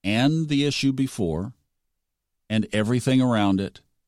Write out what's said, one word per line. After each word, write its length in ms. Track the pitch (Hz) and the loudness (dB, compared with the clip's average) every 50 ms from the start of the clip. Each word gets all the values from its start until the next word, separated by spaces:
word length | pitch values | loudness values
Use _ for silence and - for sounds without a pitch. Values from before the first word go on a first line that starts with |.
| - | -4
and 460 | 95 107 113 127 143 160 160 160 147 | -2 0 2 2 2 2 0 -2 0
the 160 | 147 139 143 | 0 0 0
issue 260 | 147 135 - - 135 | 0 -2 0 0 0
before 600 | 135 135 135 131 - - 101 85 78 80 95 123 - _ _ _ _ _ _ _ _ _ _ _ _ _ _ _ _ _ _ - | 0 0 -2 -4 -2 -4 -4 -2 -2 -4 -6 -8 -10 _ _ _ _ _ _ _ _ _ _ _ _ _ _ _ _ _ _ -4
and 180 | 107 110 107 - - | -2 -2 -2 0 -2
everything 480 | 107 107 107 123 123 - 131 131 131 | -2 0 0 0 0 0 2 2 2
around 400 | 127 123 117 107 101 98 98 95 | 2 2 2 2 2 2 2 0
it 200 | 98 - - - _ _ _ _ _ | -2 -4 -10 -14 _ _ _ _ _